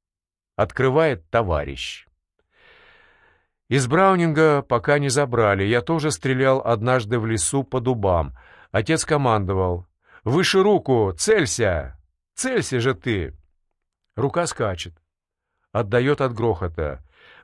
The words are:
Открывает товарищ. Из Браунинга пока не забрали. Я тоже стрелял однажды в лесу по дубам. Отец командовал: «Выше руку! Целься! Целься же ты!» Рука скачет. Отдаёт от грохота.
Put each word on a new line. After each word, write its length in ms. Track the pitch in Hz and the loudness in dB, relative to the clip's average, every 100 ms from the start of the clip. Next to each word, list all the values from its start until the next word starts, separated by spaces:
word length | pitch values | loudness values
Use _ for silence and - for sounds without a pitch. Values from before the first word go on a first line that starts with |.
| _ _ _ _ _ - | _ _ _ _ _ -4
Открывает 720 | 107 - 135 143 160 117 - | -4 0 0 2 0 -2 -4
товарищ. 760 | 117 104 78 69 67 - - _ _ _ _ _ _ _ - - _ _ _ _ _ _ _ - | -2 0 -2 -4 -8 -12 -12 _ _ _ _ _ _ _ -20 -20 _ _ _ _ _ _ _ -4
Из 180 | 139 127 | -2 2
Браунинга 760 | 160 190 185 170 151 160 143 | 2 4 4 2 4 4 4
пока 340 | - 120 - 147 | 0 -2 0 0
не 120 | 143 | 0
забрали. 540 | 131 139 117 107 98 | 0 0 2 2 2
Я 180 | 98 120 | 2 0
тоже 300 | 120 165 151 | 0 -2 -2
стрелял 480 | - 135 131 135 131 | -2 -2 0 2 2
однажды 600 | 113 113 117 127 104 120 | 0 0 2 0 0 -2
в 60 | 110 | 0
лесу 360 | 113 - 139 | -2 0 -2
по 160 | 135 127 | -2 -2
дубам. 560 | 120 120 98 85 71 - - - - | -2 0 2 0 -2 -10 -20 -20 -4
Отец 340 | 95 - 160 - | -4 0 -2 0
командовал: 840 | 151 131 107 95 95 92 87 90 _ _ - | 0 2 0 0 0 0 -2 -8 _ _ -8
«Выше 400 | 107 147 - 196 | -2 0 2 2
руку! 500 | 196 196 - 123 101 92 | 4 2 2 2 2 0
Целься! 840 | - 220 135 - 87 82 62 - _ _ _ | 0 2 2 0 0 -2 -6 -14 _ _ _
Целься 460 | - 254 240 139 127 | -8 -2 -2 -2 -2
же 160 | 120 127 | -2 -2
ты!» 400 | 127 104 71 - _ _ _ _ _ _ _ - | -4 -4 -4 -10 _ _ _ _ _ _ _ -6
Рука 320 | 131 170 170 | -4 -2 -4
скачет. 480 | - 110 87 87 - _ _ _ _ _ _ _ | -4 -4 -6 -10 -16 _ _ _ _ _ _ _
Отдаёт 500 | 104 107 120 127 147 | -4 0 0 2 0
от 120 | 131 | -2
грохота. 680 | 113 117 101 90 82 76 67 - _ - - | 0 -2 0 -4 -4 -6 -6 -16 _ -20 -14